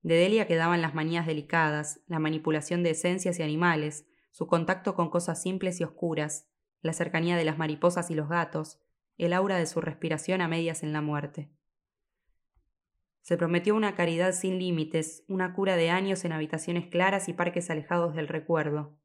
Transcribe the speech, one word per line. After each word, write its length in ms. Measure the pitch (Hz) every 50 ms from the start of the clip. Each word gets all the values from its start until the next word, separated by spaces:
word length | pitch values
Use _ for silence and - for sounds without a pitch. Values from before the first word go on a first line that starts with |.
| -
De 120 | 165 165
Delia 320 | 165 175 190 214 220 202
quedaban 340 | - 170 165 165 170 175 170
las 120 | 165 160 143
manías 320 | 156 156 160 170 170 165
delicadas, 760 | 160 156 151 147 - - 165 160 151 151 151 151 151 - - _
la 120 | - 170 160
manipulación 640 | 156 151 160 156 156 165 156 151 151 - 175 175 175
de 60 | 170
esencias 500 | 160 165 - 180 180 190 180 185 175 175
y 40 | 160
animales, 600 | 151 151 160 175 175 165 151 151 151 147 - - _ _ _ _ _
su 160 | _ - -
contacto 480 | - 175 165 165 - 185 185 - 202 190
con 140 | 180 170 165
cosas 320 | - 175 175 - 160 -
simples 380 | - 185 190 190 196 185 180 175
y 60 | 165
oscuras, 640 | 160 - - 180 170 160 160 151 151 - - _ _ _ _ _ _ _ _
la 100 | - 160
cercanía 460 | 165 - 160 - - 165 165 175 175
de 80 | 170 160
las 120 | 156 151
mariposas 540 | 156 160 151 151 147 - 175 175 175 170 175
y 20 | 165
los 140 | 156 151
gatos, 540 | 143 170 175 165 - - 156 156 - - _ _ _ _ _ _ _ _
el 140 | - 170 170
aura 240 | 175 185 190 196 190
de 100 | 180 165
su 140 | 156 - 165
respiración 640 | 165 160 151 - - 160 160 151 - - 190 185
a 80 | 175 165
medias 340 | 165 165 165 165 160 - -
en 80 | 151
la 100 | 151 151
muerte. 480 | 151 151 147 147 143 147 - - 143 - _ _ _ _ _ _ _ _ _ _ _ _ _ _ _ _ _ _ _ _ _ _ _ _ _ _ _ _ _ _ _ _ _ _
Se 160 | _ - 170
prometió 380 | 170 175 165 175 175 175 208 214
una 200 | 220 214 202 190
caridad 380 | - 175 170 165 165 180 185 180
sin 260 | 185 - 190 185 185
límites, 640 | 185 180 170 160 156 156 - 160 160 156 - - _ -
una 240 | 190 185 185 180 180
cura 240 | - 196 190 185
de 120 | 170 165 165
años 360 | 175 185 190 196 190 180 -
en 80 | 170 160
habitaciones 540 | 156 156 156 - 156 - - 175 175 170
claras 420 | - - 170 185 190 202 196 190 175
y 40 | 170
parques 360 | 175 175 175 175 175 175 -
alejados 440 | 160 151 147 - 175 175 170 170 151
del 140 | 160 151
recuerdo. 680 | 143 165 156 156 - 165 156 151 151 147 151 147 147 - _